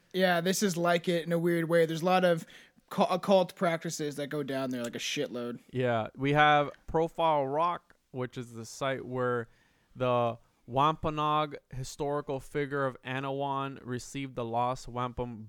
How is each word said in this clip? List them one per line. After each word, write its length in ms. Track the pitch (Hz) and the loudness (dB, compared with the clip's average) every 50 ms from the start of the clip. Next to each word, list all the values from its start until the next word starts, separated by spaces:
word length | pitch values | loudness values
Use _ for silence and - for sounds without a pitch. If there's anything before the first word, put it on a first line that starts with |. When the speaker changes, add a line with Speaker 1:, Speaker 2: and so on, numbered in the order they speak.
| _ _ - | _ _ -2
Speaker 1:
Yeah, 280 | 185 185 185 180 170 | 0 2 2 2 2
this 220 | 165 180 190 - 214 | 2 0 0 2 0
is 140 | 196 170 | 0 0
like 320 | 170 170 175 175 175 170 - | 0 2 2 2 2 2 2
it 180 | 175 170 151 | 0 0 0
in 60 | 160 170 | 0 0
a 60 | 170 | 0
weird 300 | 165 175 170 170 165 156 | 2 2 2 2 2 2
way. 180 | 170 170 165 | 4 4 4
There's 160 | 156 160 165 156 | 4 2 0 2
a 20 | |
lot 180 | 185 185 185 180 | 4 4 6 6
of 220 | 180 175 165 - - - - - - _ _ _ - | 6 4 2 0 -8 -18 -20 -20 -20 _ _ _ -8
cu-, 140 | - - 196 | 0 2 2
occult 540 | - 185 180 - - 202 190 180 180 - | 2 2 0 2 6 6 6 6 4 -2
practices 580 | - 190 175 165 165 - 170 156 - 156 147 143 | -2 0 0 0 0 -4 -6 -6 -4 -4 -6 -4
that 120 | 135 143 131 | -6 -8 -6
go 160 | 147 151 143 | -4 -4 -4
down 260 | 127 135 135 135 131 | -2 -2 -2 -2 -2
there, 140 | 127 123 120 | -4 -4 -4
like, 100 | 117 - | -6 -6
a 60 | 117 | -6
shitload. 580 | - - - 147 143 - 95 123 120 120 117 117 _ _ - | -6 -4 -2 -2 -4 -4 -4 -6 -6 -6 -8 -10 _ _ -4
Speaker 2:
Yeah, 340 | 123 127 123 120 113 110 - - | 0 0 2 2 2 0 -2 -4
we 180 | - 131 139 143 | -2 0 2 6
have 360 | 151 151 151 151 147 147 139 - - _ | 6 8 8 8 6 4 0 -4 -12 _
Profile 600 | - - 165 165 165 - - 165 160 156 147 139 135 | -4 0 0 0 0 0 0 2 2 2 2 2 0
Rock, 480 | 139 151 165 175 175 165 _ _ - _ _ _ - | 0 0 0 0 -2 -4 _ _ -20 _ _ _ -8
which 260 | 131 127 123 - 135 | -6 -6 -6 -6 -10
is 140 | 123 117 120 | -12 -12 -12
the 120 | 113 113 | -14 -14
site 400 | 113 - - 143 135 135 123 - | -12 -10 -6 -4 -4 -4 -4 -6
where 440 | - 123 127 123 123 123 120 113 - _ _ _ _ _ _ _ _ - | -6 -4 -2 0 0 0 -2 -2 -6 _ _ _ _ _ _ _ _ -8
the 420 | - 127 123 123 123 120 117 113 117 _ _ _ _ _ | -2 0 2 2 2 2 0 -2 -4 _ _ _ _ _
Wampanoag 920 | - 117 131 143 151 160 156 - 165 151 151 151 151 151 151 151 151 143 - _ _ - | -4 0 2 2 2 2 0 -2 -4 -2 -2 0 0 2 0 0 -2 -4 -12 _ _ -12
historical 640 | 127 131 - - - 156 143 143 147 143 - 139 135 | -10 -10 -10 -8 -6 -4 -2 -2 -4 -4 -4 -6 -6
figure 480 | - - - 151 143 135 139 143 139 | -6 -6 -4 -4 -4 -2 -2 -2 -2
of 100 | 135 123 - - | -2 -4 -6 -10
Anawan 800 | 127 131 131 139 139 135 139 139 139 135 135 135 139 139 - - | -8 -6 -6 -4 -4 -4 -4 -4 -4 -2 -4 -4 -6 -8 -10 -10
received 540 | 117 127 123 - - - 135 139 135 127 | -6 -6 -6 -6 -8 -8 -8 -8 -6 -6
the 80 | 123 120 | -6 -6
lost 420 | 117 113 117 123 123 127 127 - | -2 0 0 0 0 -2 -4 -8
wampum 640 | - 117 123 123 123 117 - 123 120 120 104 110 | -10 -6 -4 -4 -4 -4 -6 -6 -6 -8 -12 -12